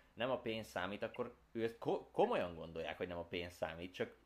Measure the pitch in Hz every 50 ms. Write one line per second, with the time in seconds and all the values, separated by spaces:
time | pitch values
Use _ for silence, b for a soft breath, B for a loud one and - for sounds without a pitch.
0 | b b b - 110 131 127 117 - 117 110 110 107 - - 95 90 95 101 101
1 | - 110 - - 120 117 - - - - - 113 113 113 113 - - 139 190 -
2 | - - - - 185 226 240 175 104 87 85 82 80 82 82 82 80 76 82 -
3 | 101 87 87 85 85 - - 90 87 87 85 - - 82 82 82 87 95 - -
4 | 147 - - - -